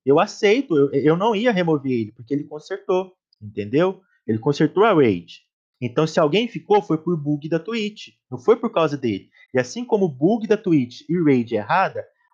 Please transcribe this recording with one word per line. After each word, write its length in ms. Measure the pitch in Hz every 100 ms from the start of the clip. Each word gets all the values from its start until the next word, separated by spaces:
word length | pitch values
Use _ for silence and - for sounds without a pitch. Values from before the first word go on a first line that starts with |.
Eu 160 | - 147
aceito. 560 | 208 - 202 233 269 151
Eu, 160 | 139
eu 240 | 143 139 170
não 200 | 214 202
ia 160 | 247
remover 400 | 190 170 156 131
ele, 200 | 120 107
porque 220 | - 117
ele 120 | 143 151
consertou. 720 | 151 - 196 - 185 190 _ _ _
Entendeu? 640 | 104 104 104 131 185 190 _ _ -
Ele 140 | 110
consertou 460 | 143 143 151 185 226
a 60 |
raid. 520 | 175 123 90 85 - _ _ _ _
Então, 280 | 123 117 160
se 120 | 185
alguém 280 | 156 180 240
ficou, 340 | 160 - 202
foi 160 | 196 156
por 180 | 160 170
bug 320 | 143 147 151
da 120 | 165
Twitch. 480 | 165 233 208 208 - _ _
Não 120 | 127
foi 160 | - 247
por 160 | 233
causa 260 | - 160 143
dele. 320 | 117 95 - _ _
E 60 | 127
assim 260 | 123 233 247
como 240 | 214 185
bug 380 | 127 156 226 214
da 100 | 208
Twitch 440 | 196 156 120 - -
e 160 | 175
raid 300 | 151 131 117
errada, 500 | 110 104 170 180 120 - _ _